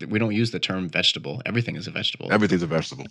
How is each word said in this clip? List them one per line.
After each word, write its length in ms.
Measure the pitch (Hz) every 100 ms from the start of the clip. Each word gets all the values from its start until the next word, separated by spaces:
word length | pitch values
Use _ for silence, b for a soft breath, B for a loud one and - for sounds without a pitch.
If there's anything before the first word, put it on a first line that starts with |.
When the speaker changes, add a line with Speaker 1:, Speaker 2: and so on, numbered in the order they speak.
| -
Speaker 1:
we 120 | 107
don't 140 | 113
use 180 | 107 117
the 80 | 90
term 280 | - 95 90
vegetable. 540 | 82 - - 73 76 -
Everything 300 | 110 117 80
is 120 | -
a 40 |
vegetable. 400 | - 92 - -
Speaker 2:
Everything's 320 | 107 107 92
a 40 | 87
vegetable. 380 | 82 - - -